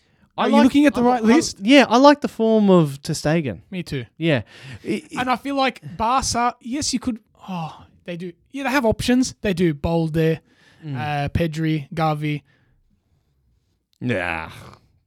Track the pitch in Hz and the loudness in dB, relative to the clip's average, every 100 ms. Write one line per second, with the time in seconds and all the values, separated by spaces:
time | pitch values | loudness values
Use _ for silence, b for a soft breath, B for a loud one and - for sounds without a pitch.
0 | _ _ _ - 220 226 247 277 294 254 | _ _ _ -4 2 4 4 4 4 4
1 | 240 247 220 277 - - 196 277 233 240 | 0 2 4 4 2 -4 4 6 6 6
2 | 285 285 - - 220 220 202 180 151 139 | 6 6 0 -2 2 4 6 6 4 -2
3 | - 151 196 170 139 90 - 185 - 139 | -8 -6 -2 -2 -4 -8 -12 -14 -10 -10
4 | 117 _ 165 131 - B 135 104 - 208 | -10 _ -2 -2 -4 B -20 -16 -8 -8
5 | - 254 254 247 277 277 262 - 147 165 | -6 -6 -4 -4 -4 -2 -2 -4 -12 -6
6 | 220 262 - 233 240 - 233 277 - 262 | -2 -2 -2 -2 -2 -4 -8 -8 -4 -4
7 | - 214 _ _ - 180 156 - - _ | -6 -8 _ _ -12 -10 -10 -12 -20 _
8 | - 170 180 - _ 269 269 277 226 214 | -14 -12 -12 -16 _ -8 -2 0 0 -2
9 | - 247 254 - 214 170 170 147 170 165 | 0 0 0 -4 -4 0 0 0 -2 -2
10 | 160 156 160 160 - _ _ _ 156 135 | -2 0 0 -2 -8 _ _ _ -12 -8
11 | 151 147 143 - 170 156 160 156 139 160 | -6 -4 -4 -4 -4 -2 -2 -4 -6 -4
12 | 160 151 151 147 - _ _ _ _ _ | -2 -2 -4 -6 -10 _ _ _ _ _
13 | _ _ _ _ _ _ _ _ _ _ | _ _ _ _ _ _ _ _ _ _
14 | 123 101 87 82 82 B B - _ _ | -6 -4 -4 -6 -10 B B -20 _ _